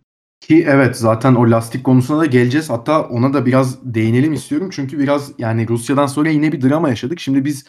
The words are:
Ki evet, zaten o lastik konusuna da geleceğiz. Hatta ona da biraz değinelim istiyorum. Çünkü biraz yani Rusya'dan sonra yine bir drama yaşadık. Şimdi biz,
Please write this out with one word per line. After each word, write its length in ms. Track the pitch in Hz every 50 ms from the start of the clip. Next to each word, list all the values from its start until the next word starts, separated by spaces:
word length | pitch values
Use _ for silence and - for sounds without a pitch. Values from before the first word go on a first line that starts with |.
| _ _ _ _ _ _ _ _
Ki 240 | - - 156 160 160 151
evet, 300 | 139 139 135 117 - -
zaten 380 | 110 113 110 110 - 135 127
o 160 | 117 123 113
lastik 320 | 117 113 113 113 - 135 131
konusuna 360 | 139 127 131 123 127 151 151
da 60 | 165
geleceğiz. 440 | 151 123 123 123 123 127 151 160 156
Hatta 380 | 123 113 - - 151 156 147 -
ona 260 | 123 120 120 139 139
da 120 | 143 123
biraz 480 | 127 127 131 135 127 127 - - 131 113
değinelim 400 | 110 110 113 113 123 139 160 156
istiyorum. 360 | 127 - - 277 294 190 185
Çünkü 280 | 185 - 139 127 165 151
biraz 340 | 139 135 143 147 139 135 - -
yani 300 | 120 113 113 113 113 113
Rusya'dan 400 | 117 117 117 - 143 135 143 135
sonra 220 | 135 147 151 160
yine 220 | 156 147 147 156
bir 100 | 151 147 123 131
drama 200 | 143 156 170 147
yaşadık. 300 | 120 107 - 120 117 -
Şimdi 260 | - - 135 139 135
biz, 200 | 147 147 131 -